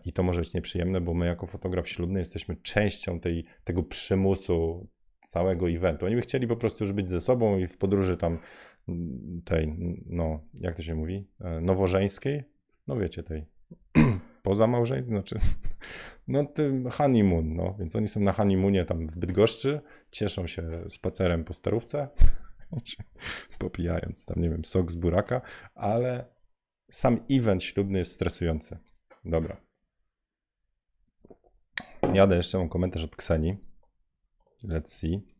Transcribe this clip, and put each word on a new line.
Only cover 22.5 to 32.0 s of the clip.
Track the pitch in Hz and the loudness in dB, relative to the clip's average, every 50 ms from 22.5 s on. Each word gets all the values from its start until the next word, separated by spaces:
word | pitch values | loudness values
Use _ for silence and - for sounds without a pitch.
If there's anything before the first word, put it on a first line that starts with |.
| - - - - - 139 | -16 -18 -14 -10 -10 -8
<laughs> | - - - - - - - - - - - - - - - - | -6 -8 -10 -10 -10 -16 -16 -16 -14 -12 -12 -12 -14 -16 -10 -6
popijając | - 90 - - 85 85 85 85 85 85 82 - - | -6 -6 -4 -4 -2 -2 -2 -2 -4 -6 -10 -10 -10
tam, | - - 85 | -6 -4 0
nie | 85 85 | 0 0
wiem, | 80 82 82 | 0 -2 -4
sok | - - 92 90 82 | -2 0 0 0 0
z | 85 | -2
buraka, | 85 87 85 82 95 104 - 120 - - - - - - - _ | -2 0 2 2 2 2 2 -2 -4 -4 -6 -18 -18 -20 -20 _
ale | - - 101 110 117 123 127 123 123 - - _ _ _ _ _ _ _ _ _ _ _ - | -6 -2 0 0 0 0 0 -4 -6 -8 -12 _ _ _ _ _ _ _ _ _ _ _ -8
sam | - - - 127 117 - - - | -6 0 2 2 2 2 2 2
event | 139 131 117 110 95 90 - | 2 4 4 4 2 2 0
ślubny | - - 104 101 98 98 92 | -2 -2 -2 0 0 0 -2
jest | 87 - | -2 -2
stresujący. | - - 87 85 - - 90 82 80 78 - - - 85 _ _ _ _ _ _ - _ - | -4 -4 -4 -4 -2 -2 -2 0 0 -2 -4 -8 -16 -18 _ _ _ _ _ _ -20 _ -8
Dobra. | - 82 80 80 76 - - _ _ _ _ _ _ _ _ _ _ _ _ _ _ _ _ _ _ _ _ _ _ _ _ _ _ _ _ _ _ _ _ _ - - _ _ _ _ _ _ _ - - - - - - | -2 -2 0 0 -2 -8 -12 _ _ _ _ _ _ _ _ _ _ _ _ _ _ _ _ _ _ _ _ _ _ _ _ _ _ _ _ _ _ _ _ _ -20 -20 _ _ _ _ _ _ _ -12 -12 -12 -12 -6 -2